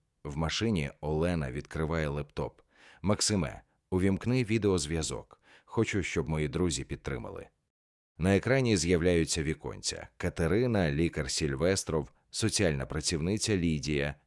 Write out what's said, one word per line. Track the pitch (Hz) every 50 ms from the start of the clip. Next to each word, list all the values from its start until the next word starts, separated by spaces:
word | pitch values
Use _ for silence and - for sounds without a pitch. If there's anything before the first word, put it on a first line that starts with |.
| _ _ _ _ -
в | 76 71
машині | 73 80 80 - - 104 117 107 85 73 69 - _
Олена | - 73 78 78 82 87 90 82 71 65
відкриває | 64 71 71 - - 78 80 73 82 82 78
лептоп. | 73 71 73 71 - _ - 71 60 - _ _ _ _ _ - - - -
Максиме, | - 92 104 - - - 107 95 80 60 52 - - _ _ _ _ _
увімкни | - 92 92 98 98 90 - 113 123 127 123
відеозв'язок. | 98 110 113 101 104 95 87 78 80 82 82 78 - 65 55 - - - _ _ _ - - _
Хочу, | - - - 110 - - 104 85
щоб | - - 87 76 76
мої | 80 78 78
друзі | 73 67 78 90 90 78 69 67
підтримали. | - - - - - - 60 - 101 92 87 - - _ _ _ _ _ _ _ _ _ _ _ _ _
На | - 78 95 98
екрані | 98 - 113 131 135 131 120 110
з'являються | 90 78 85 90 85 82 90 87 85 80 - - 85 76
віконця. | 71 76 - - 62 50 50 - - - - - - _
Катерина, | - - 87 - - 85 78 87 110 127 123 113 104 90 76
лікар | 71 73 85 82 - 80 73 67
Сільвестров, | - - 82 73 69 67 78 90 98 95 - - 80 78 71 - - _ _ _
соціальна | - - - 107 - - 101 85 76 67 65
працівниця | - 69 78 - - 90 76 76 90 104 107 - - 107
Лідія, | 92 82 85 80 73 65 73 76 69 69 71 71 - _